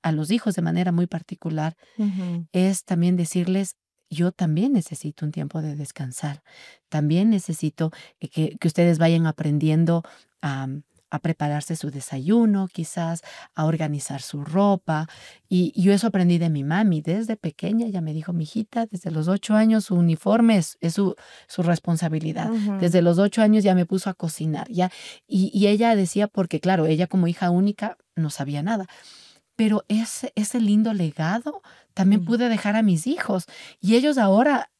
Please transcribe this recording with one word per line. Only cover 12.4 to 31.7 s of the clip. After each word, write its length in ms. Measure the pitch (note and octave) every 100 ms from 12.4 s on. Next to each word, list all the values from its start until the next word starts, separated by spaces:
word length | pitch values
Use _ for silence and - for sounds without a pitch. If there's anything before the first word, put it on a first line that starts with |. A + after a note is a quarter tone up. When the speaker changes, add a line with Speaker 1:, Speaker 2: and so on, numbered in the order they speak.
| A3+ G3 F#3+
Speaker 1:
quizás, 480 | - E3 - E3 E3 - - -
a 100 | - D#3
organizar 560 | D#3+ D#3 D3 - C#3
su 200 | - D3
ropa". 600 | D3 F3+ G3+ F#3+ - D#3 D#3+ - - - _
Y 240 | F3+ F3 -
yo 120 | F#3
eso 160 | G3+ A3+
aprendí 300 | F#3+ F3 E3+
de 120 | E3+
mi 140 | D3+
mami. 360 | C#3 F3 G#3+ D#3
Desde 360 | D3+ F#3+ A3+ A3
pequeña 500 | E3 - F3+ A3+ A#3
ya 140 | F#3+
me 120 | D#3+
dijo, 200 | D#3 D#3
"Mijita, 540 | E3+ D3+ A3+ G#3+ A#3 A3+
desde 240 | G#3 F3+
los 160 | D#3+ D#3+
ocho 260 | G3 -
años 300 | G#3+ A3 A3
su 100 | -
uniforme 640 | F3 E3+ D#3+ G3 A3 A3+ G#3
es, 220 | D#3+ -
es 140 | E3+
su, 200 | E3 G3 - - - _
su 160 | -
responsabilidad". 880 | E3+ E3 - E3 E3+ D#3 D#3 D#3+ A3
Speaker 2:
Ujú. 280 | A3+ G#3 G3
Speaker 1:
Desde 220 | F3 F3+
los 160 | F3 E3+
ocho 200 | G3+ -
años 200 | G#3+ G#3+
ya 120 | G3 F#3
me 100 | E3+
puso 240 | F#3+ G3
a 40 |
cocinar, 540 | F3+ E3 - D#3+ D3 -
ya. 220 | F3 F3+ - - - _
Y, 220 | F#3+ F#3+
y 140 | G3+ G3+
ella 260 | G#3 A#3
decía, 320 | G#3+ F3+ G3+ G#3
porque 320 | - F3+ D#3
claro, 260 | F3+ F#3 D#3+
ella 200 | D#3 F3+
como 220 | F#3+ E3+
hija 220 | E3+ F3+
única 480 | F3 G3+ G#3 G#3+ - _ -
no 140 | D#3
sabía 320 | - C#3 C#3+
nada. 220 | E3+ A3+ F#3 - - - - _ _
Pero 300 | - A3 G#3+ -
ese, 440 | G#3+ A3+ - B3+
ese 260 | - G#3 B3
lindo 340 | G#3+ G#3 A3
legado 680 | G#3 E3 - D#3+ A3 D4 E4+ -